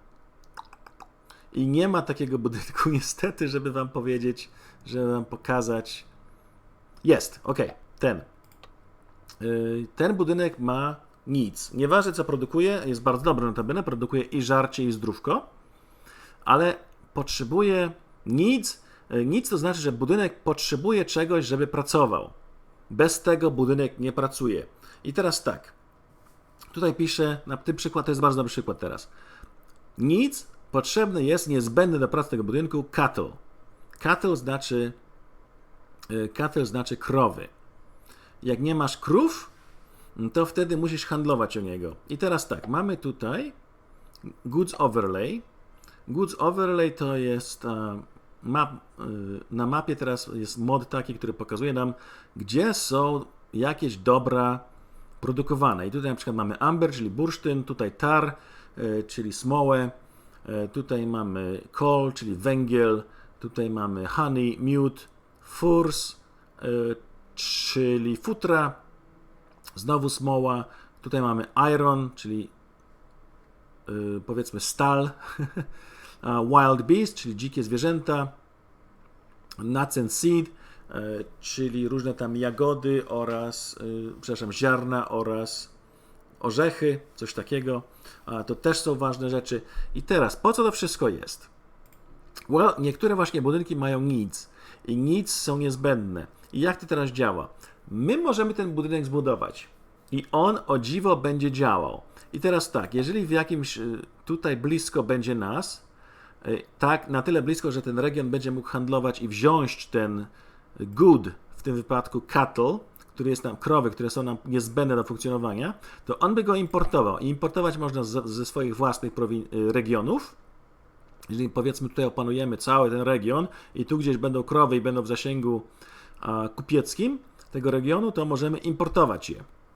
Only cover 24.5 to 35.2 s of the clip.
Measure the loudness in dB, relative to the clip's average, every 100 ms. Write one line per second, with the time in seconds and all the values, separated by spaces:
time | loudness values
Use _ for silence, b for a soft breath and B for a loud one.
24.5 | -2 -4 -16 B B -4 0 0 0 -2
25.5 | -6 -12 -20 _ _ _ _ -20 -20 _
26.5 | -20 -16 -2 0 2 0 2 0 0 -6
27.5 | -6 -4 -4 -2 -2 0 2 4 4 0
28.5 | -2 -4 -6 -6 -8 -14 B B B B
29.5 | -20 -20 -20 -18 -2 2 4 2 -2 -12
30.5 | -20 -4 -2 0 0 2 2 2 2 2
31.5 | 0 2 4 4 4 2 0 -2 -2 -2
32.5 | -2 -2 -4 -2 2 2 2 -6 -8 -20
33.5 | -20 -20 -20 -20 -6 0 2 2 0 -2
34.5 | -6 -2 -2 -2 -6 -20 -20